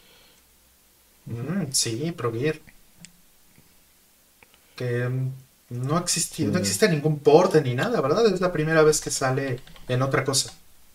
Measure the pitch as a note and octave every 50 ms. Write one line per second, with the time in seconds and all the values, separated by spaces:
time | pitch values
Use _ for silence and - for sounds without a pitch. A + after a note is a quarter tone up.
0 | _ _ - - - _ _ _ _ _ _ _ _ _ _ _ _ _ _ _
1 | _ _ _ _ _ - A#2+ A#2 A#2+ D3 F3+ G3+ E3 B2+ - - - A#2 A2+ A#2
2 | D3+ E3+ E3 - - A#2 A2 A#2 C3+ D#3 D3+ - - - - - - _ _ -
3 | - - _ _ _ _ _ _ _ _ _ - _ _ _ _ _ _ _ _
4 | _ _ _ _ _ _ _ _ - _ _ _ _ _ _ - B2+ B2 A#2+ A#2+
5 | B2 B2+ B2+ C3 C3 C3 C3 - - _ _ _ _ _ A#2+ A#2+ B2+ C3+ D#3 F3
6 | F3 - - E3+ - - - - C#3 G#2 - - G2+ G2+ G2 - A3 G3+ E3 D3
7 | C#3 D#3 D3+ D3 - D3 C#3+ E3+ F#3 F#3 - D3+ - B2 A#2+ B2+ D#3+ A3+ A#3+ G#3
8 | - C3+ D#3 G#3 A#3 G#3+ F3+ F3 F#3 F3+ F3+ D3+ D3+ D#3 D#3+ D#3+ D#3 D#3 D3+ -
9 | - D3 C3+ - C#3 C3 C3 C3+ C3+ C3+ C3 - - - - - - - B2+ B2+
10 | C3+ C3+ C#3+ C#3+ C3 - C3+ C3 - - - - - - - - - - -